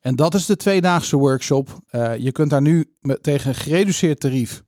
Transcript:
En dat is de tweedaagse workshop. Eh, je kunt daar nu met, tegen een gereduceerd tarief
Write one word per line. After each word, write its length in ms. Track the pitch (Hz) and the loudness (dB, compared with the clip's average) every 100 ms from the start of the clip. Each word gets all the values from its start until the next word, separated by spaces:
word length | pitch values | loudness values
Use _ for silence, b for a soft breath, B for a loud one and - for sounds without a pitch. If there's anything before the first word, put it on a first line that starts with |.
En 160 | 127 127 | -4 0
dat 180 | 156 | 2
is 120 | 185 175 | 0 0
de 100 | 202 | 0
tweedaagse 600 | - 196 180 175 - 147 | 2 2 2 0 0 2
workshop. 640 | 139 131 - 139 135 - - | 2 0 0 -2 -2 -12 -10
Eh, 300 | 120 117 117 | -4 -4 -2
je 160 | 123 | -4
kunt 180 | 127 151 | 0 0
daar 120 | 143 | 2
nu 320 | 143 170 156 _ | 4 2 0 _
met, 220 | 143 135 | -6 -4
tegen 260 | - 143 135 | -2 -2 -2
een 60 | |
gereduceerd 680 | 127 - 160 202 175 170 147 | -6 -2 0 0 0 0 0
tarief 420 | 139 131 113 - | -2 -2 -4 -8